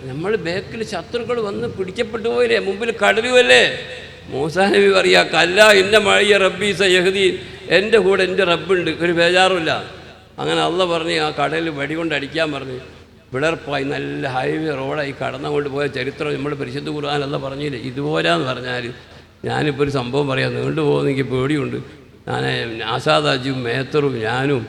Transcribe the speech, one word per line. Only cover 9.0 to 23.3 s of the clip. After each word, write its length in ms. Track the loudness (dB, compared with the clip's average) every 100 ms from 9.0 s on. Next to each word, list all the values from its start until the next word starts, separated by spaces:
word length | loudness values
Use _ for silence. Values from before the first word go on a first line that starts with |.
ഒരു 100 | 0 2
ബേജാറുമില്ല. 520 | 4 4 4 2 0 -4 -6 -16 -20 -20 -20 -6
അങ്ങനെ 200 | -2 0 0
അള്ള 140 | 0 0
പറഞ്ഞ് 220 | 0 0 0 -2
ആ 40 | -2
കടലിൽ 300 | -2 0 -4 -4
വെടി 160 | -4 -4
കൊണ്ട് 140 | -2 -4
അടിക്കാൻ 300 | -4 -2 -2 -4
പറഞ്ഞ് 220 | -8 -12 -14 -20 -20 -20 -8
പിളർപ്പായി 540 | -2 -2 -2 -4 -4 -2
നല്ല 300 | -4 -6 -6 -4 -2
ഹൈവേ 360 | -2 -2 -2 -4
റോഡായി 320 | -4 -4 -6 -4
കടന്നുകൊണ്ട് 500 | -6 -6 -4 -2 -2
പോയ 120 | -2 -4 -2
ചരിത്രം 340 | -6 -4 -6 -4
നമ്മൾ 160 | -4 -6
പരിശുദ്ധ 280 | -6 -8 -8 -6
ഖുർആൻ 260 | -4 -4 -4
അള്ള 100 | -6 -6
പറഞ്ഞില്ലേ. 340 | -6 -6 -6 -8
ഇതുപോരാന്ന് 560 | -6 -2 0 0 0 -2
പറഞ്ഞാൽ 320 | -4 -6 -6 -6 -12 -20 -20 -20 _ -4
ഞാനിപ്പോൾ 360 | -2 -2 0 -2
ഒരു 60 | -2
സംഭവം 280 | -2 -2 0
പറയാം, 200 | 0 -2 -2
നീണ്ടുപോകുന്ന 500 | -2 0 2 2 2
എനിക്ക് 140 | 0 -2
പേടിയുണ്ട്. 440 | -2 0 0 -2 -6 -10 -18 -20 -16 -8
ഞാൻ 160 | -4 -2 -4 -4 -6 -4
ആസാദാജിയും 680 | -2 2 2 2